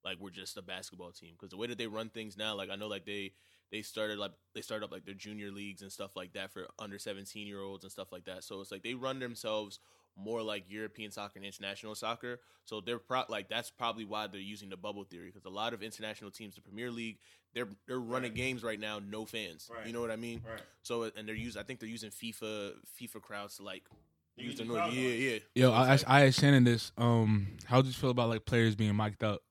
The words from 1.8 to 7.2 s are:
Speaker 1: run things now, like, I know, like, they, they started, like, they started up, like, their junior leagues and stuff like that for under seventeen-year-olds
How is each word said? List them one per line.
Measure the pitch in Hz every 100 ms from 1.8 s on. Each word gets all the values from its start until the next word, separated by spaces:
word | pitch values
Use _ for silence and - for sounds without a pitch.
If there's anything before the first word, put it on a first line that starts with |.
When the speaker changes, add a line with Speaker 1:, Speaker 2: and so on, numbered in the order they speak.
| 117
Speaker 1:
run | 107 113
things | 113 110 95
now, | 107 104
like, | 95
I | 98
know, | 107
like, | 101 95
they, | 101 98 _ _ _ _
they | 107
started, | 104 - 107 104
like, | 101 - _
they | -
started | - 110 107
up, |
like, | 92 85
their | 98
junior | 107 107 101
leagues | 98 101 95
and | 98
stuff | - 98 95
like | 92
that | 101 95
for | - 92 -
under | 107 101
seventeen-year-olds | 113 98